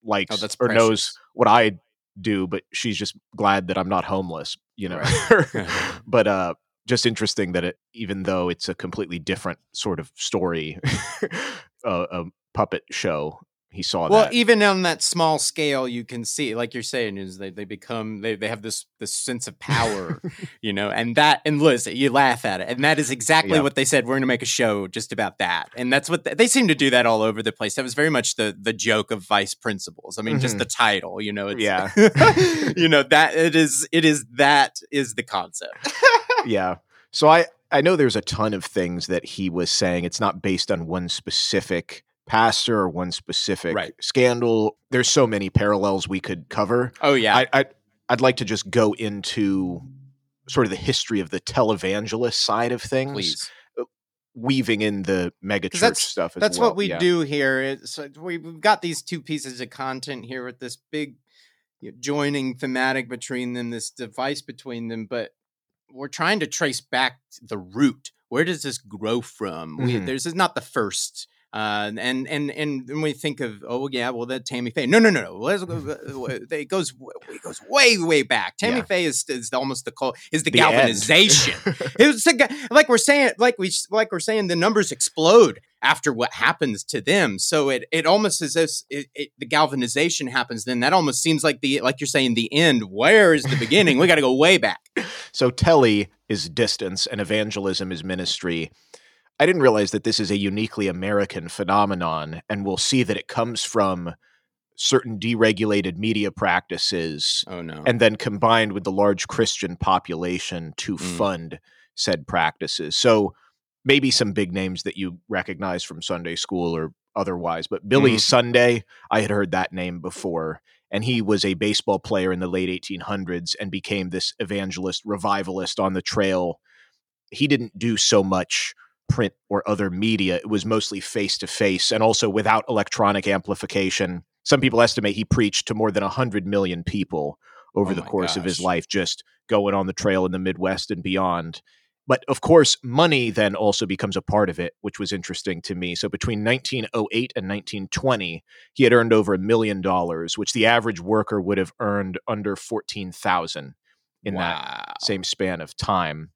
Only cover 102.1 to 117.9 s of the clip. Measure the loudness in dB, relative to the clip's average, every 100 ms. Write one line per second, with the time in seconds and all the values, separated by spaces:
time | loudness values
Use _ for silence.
102.1 | -4 -6 -12 _ -6 -4 -2 0 2 2
103.1 | -2 -4 -4 -4 -4 -4 0 0 0 -6
104.1 | -12 _ _ _ _ _ -6 2 2 0
105.1 | -6 -2 2 2 4 0 0 -2 -4 -2
106.1 | 0 -2 0 0 0 -2 -4 -4 -2 -4
107.1 | -4 -4 -4 -4 -10 -10 -2 0 4 4
108.1 | 2 -6 0 4 4 2 -2 -4 2 2
109.1 | 2 -2 0 0 0 -6 -4 0 0 0
110.1 | -6 -4 -4 -6 -8 -10 -10 -8 -6 -6
111.1 | -2 -2 -2 -10 -16 _ _ _ -6 -4
112.1 | -4 -2 0 0 -2 -8 -6 -4 2 2
113.1 | 4 0 -6 _ _ _ _ 2 2 4
114.1 | 0 0 -2 -2 -2 -4 -6 -8 -6 -8
115.1 | -8 _ -6 -6 -6 -6 -6 -8 -12 -8
116.1 | -6 -6 -8 -6 -4 -2 -4 -6 _ _
117.1 | -6 -4 -4 -4 -6 -6 -8 2